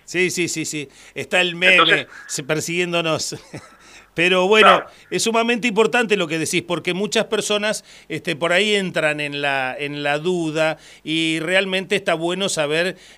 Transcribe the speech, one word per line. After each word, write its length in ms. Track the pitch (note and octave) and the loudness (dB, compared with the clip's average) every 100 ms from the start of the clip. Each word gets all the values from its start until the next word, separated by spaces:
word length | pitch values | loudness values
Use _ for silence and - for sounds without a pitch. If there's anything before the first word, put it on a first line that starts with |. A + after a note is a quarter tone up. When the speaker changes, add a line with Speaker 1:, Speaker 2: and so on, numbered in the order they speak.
Speaker 1:
Sí, 260 | - F3 F3+ | -6 -2 0
sí, 180 | F3+ E3+ | 0 -4
sí, 160 | D#3+ | -4
sí. 240 | D3+ D3+ C3+ - - | -6 -8 -10 -16 -16
Está 260 | C#3 B2+ F#3 | -10 -2 0
el 160 | F3+ E3+ | 0 2
meme 160 | F#3 | 4
Speaker 2:
Entonces 320 | F3+ E3 D#3 A#2+ - - | 6 6 2 -2 -12 -10
Speaker 1:
se-, 160 | - | -8
persiguiéndonos. 920 | D3 D#3 D3+ E3+ F3 E3+ E3 D#3 - - - | -4 -4 -2 -2 -2 0 0 -2 -4 -10 -14
<laughs> 640 | - - - - - - | -18 -18 -20 -20 -20 -10
Pero 340 | - F3+ F#3 F#3 | 0 2 4 4
bueno, 200 | G#3+ G3 - | 6 8 6
Speaker 2:
Claro. 80 | - - - | 2 -16 -6
Speaker 1:
es 120 | F3+ | -2
sumamente 460 | A3+ A3+ A#3 A#3+ A#3+ | 0 0 0 0 0
importante 480 | G3+ A3 A#3+ A3+ G3+ | 2 2 2 0 0
lo 100 | D#3+ | 0
que 120 | D#3+ | -2
decís, 240 | D3+ F3+ | -2 -2
porque 300 | E3+ E3+ F3 | -2 -4 -2
muchas 340 | F3 G#3 A3+ A3 | -4 -2 -2 -2
personas, 580 | G#3+ G3+ G#3 G#3+ G#3 - - - | -2 -2 -2 -2 -4 -10 -20 -10
este, 260 | D#3+ F3 | -8 -6
por 180 | D3 E3+ | -4 0
ahí 220 | F3+ G#3+ | 2 2
entran 460 | G3+ F3+ F3 D#3 D3+ | 0 0 0 0 0
en 200 | D3 C#3+ | -4 -4
la, 340 | C#3+ C#3 B2+ B2+ | -2 0 -2 -4
en 240 | C#3+ D3 | -6 -4
la 160 | D3 D3+ | -2 -2
duda 580 | E3 F3+ D#3+ D3+ D#3 D3+ - - | 0 -2 -2 0 0 -2 -12 -14
y 340 | - D#3+ D#3+ D#3+ | -4 -2 0 -2
realmente 560 | E3 F#3+ G3 F#3 E3+ | 0 0 0 -2 -2
está 200 | G3+ - | -2 0
bueno 340 | E3 E3+ F3+ G3 | -2 -2 -2 -4
saber, 480 | - D3 D#3 F#3 - - | -2 0 0 -2 -4 -16